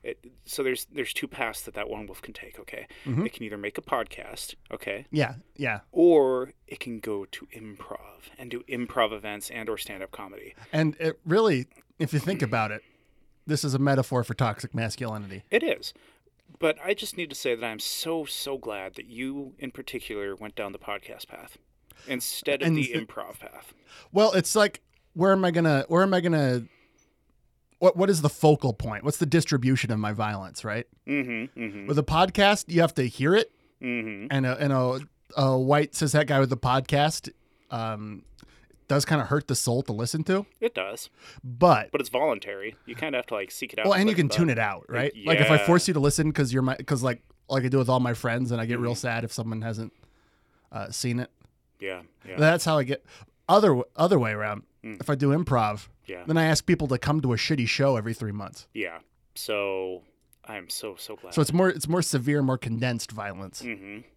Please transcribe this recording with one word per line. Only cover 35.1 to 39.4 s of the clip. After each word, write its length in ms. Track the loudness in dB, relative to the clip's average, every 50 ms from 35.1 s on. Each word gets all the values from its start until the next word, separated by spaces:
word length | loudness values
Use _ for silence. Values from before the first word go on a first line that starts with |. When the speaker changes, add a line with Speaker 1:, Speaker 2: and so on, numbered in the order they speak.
| _ _ _ _ 0
Speaker 2:
a 220 | 2 2 4 4
white 360 | 2 4 4 4 4 4 0 0
cishet 340 | -2 0 4 4 4 4
guy 120 | 4 4 4
with 140 | 4 4 2
a 40 |
podcast, 720 | 0 2 2 2 2 2 2 2 2 2 2 0 -4 -10 -12 -18 _ _ _ _ _ _ _
um, 520 | -6 -4 -4 -4 -6 -6 -8 -12 -12 -14 _ -20 -20 _ -20 _ _ _ _ _ _ _ _ 0
does 160 | 0 0 2
kinda 180 | 2 2 0 2
hurt 240 | 0 0 -2